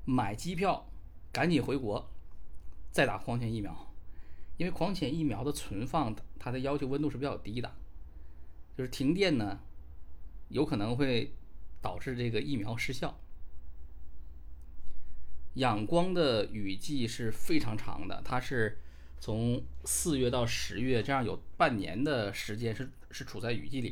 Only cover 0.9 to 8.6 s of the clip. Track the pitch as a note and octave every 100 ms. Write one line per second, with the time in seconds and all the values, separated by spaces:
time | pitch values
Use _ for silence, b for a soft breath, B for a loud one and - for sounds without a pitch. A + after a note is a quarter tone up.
0.9 | - - - - - D#3+ D#3+ - C3+ A2+
1.9 | G2 - - - - - - - - -
2.9 | - C3 F#2+ - A#2+ A2+ A2+ G2 E2+ -
3.9 | - - b b b b b F3+ - F3+
4.9 | F3+ C3+ E3 D3+ A#2+ C3+ C#3+ - G2+ A2+
5.9 | E3 A#2+ G#2+ - - B2 B2+ C3+ C#3+ C3+
6.9 | C#3 D3+ - C#3 G#2 - A#2+ B2+ - -
7.9 | - - b b b b b